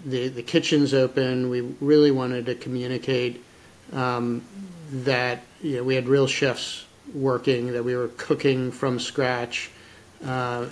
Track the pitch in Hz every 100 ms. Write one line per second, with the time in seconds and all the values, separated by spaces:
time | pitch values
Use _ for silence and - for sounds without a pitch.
0 | 147 127 127 127 - 170 165 151 143 135
1 | 131 131 131 127 127 123 123 139 143 151
2 | 147 131 123 123 120 123 - 127 123 127
3 | - 131 123 120 - - - - - 139
4 | 127 123 120 117 - 196 196 170 156 135
5 | 123 127 123 120 - - 160 131 127 131
6 | 123 139 131 - 139 117 - - - -
7 | - 151 135 123 135 127 123 120 120 123
8 | 120 - - 151 143 131 127 120 139 123
9 | - - 127 123 120 - - - - -
10 | - - 135 127 123 120 120